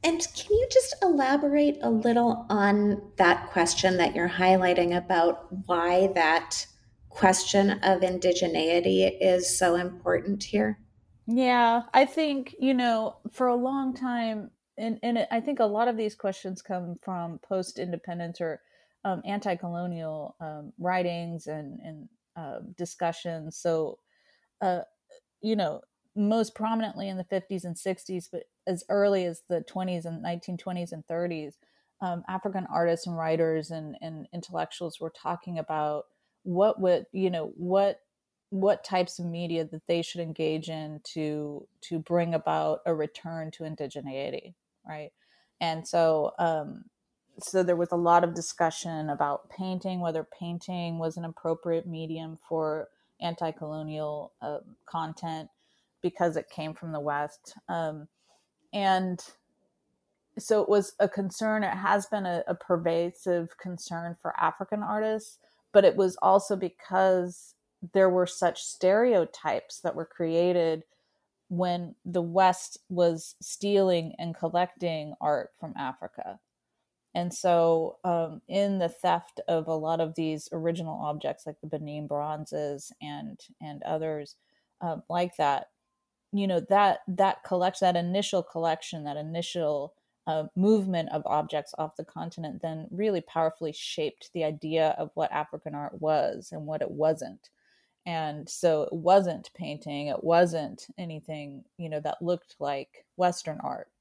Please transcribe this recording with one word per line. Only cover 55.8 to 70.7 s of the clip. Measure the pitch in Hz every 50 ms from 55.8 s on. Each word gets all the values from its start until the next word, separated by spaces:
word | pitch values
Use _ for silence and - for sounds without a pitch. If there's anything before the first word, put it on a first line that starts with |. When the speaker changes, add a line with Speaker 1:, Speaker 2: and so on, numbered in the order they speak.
| _ _ _ _ -
Speaker 2:
because | 180 - - 180 175 160
it | 160 - _
came | - - 156 156 156
from | - - 165 160
the | 151
West. | 147 151 147 143 147 151 - - _ - - - _ -
Um, | 180 170 165 156 156 151 147 - _ _ _ _ _ _ _ _ _ _ _ _ -
and | 208 196 190 190 185 190 185 180 175 - - - _ _ _ _ _ _ _ _ _ _ _ _ _ _ _ _ _ _ _ _ -
so | - - 226 214 180
it | -
was | 214 208 196 196 - _
a | 202 196
concern. | - - 196 190 - - 220 220 214 214 208
It | 185 180
has | 190 190 202 202 202 196
been | - - 208 196
a, | 185 175 170 -
a | - 180
pervasive | 170 - - 185 170 165 170 165 170 170 170 175 - - 190 175 175 165 170 - _
concern | - 185 180 165 - - 175 165 170 170 170 _ _
for | 160 - -
African | - 165 - - 196 - - 208 208
artists, | - 214 214 220 220 220 220 214 - - _ _ _ _ _ _ _ _
but | 208 196
it | 180 -
was | - 196 185 185 - -
also | 190 190 196 196 - 208
because | 190 190 175 - _ - - 190 190 190 190 185 185 180 180 175 - - - _ _ _ _ _ _ - 170 _
there | 196 190 185
were | 180 185 180
such | 175 - - - 175 - - -
stereotypes | - - - - 185 190 214 233 254 233 190 165 160 - - - 156 - - - _ - -
that | - 175 -
were | 156 160
created | - - - 175 165 165 165 175 180 180 175 170 165